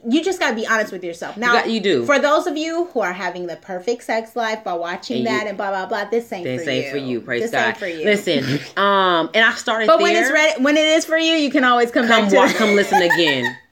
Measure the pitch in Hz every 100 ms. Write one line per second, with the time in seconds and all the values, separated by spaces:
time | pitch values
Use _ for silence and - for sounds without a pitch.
0 | 233 294 370 370 294 226 214 220 214 185
1 | 175 165 143 202 240 233 - 226 190 139
2 | 117 277 285 311 349 294 320 330 349 247
3 | 185 180 180 180 175 156 - 180 208 247
4 | - 226 226 240 220 220 - 170 170 185
5 | - 240 233 214 214 196 202 196 190 214
6 | 202 226 233 196 139 127 156 131 139 139
7 | 135 120 110 120 113 135 117 110 190 165
8 | 180 208 190 143 131 143 - - 202 196
9 | 185 170 165 220 226 233 - 220 220 330
10 | 339 349 247 302 311 - 269 302 311 320
11 | 311 320 320 330 285 285 254 240 240 277
12 | 233 226 208 190 269 185 214 202 196 185
13 | 175 165 160 131 123 - _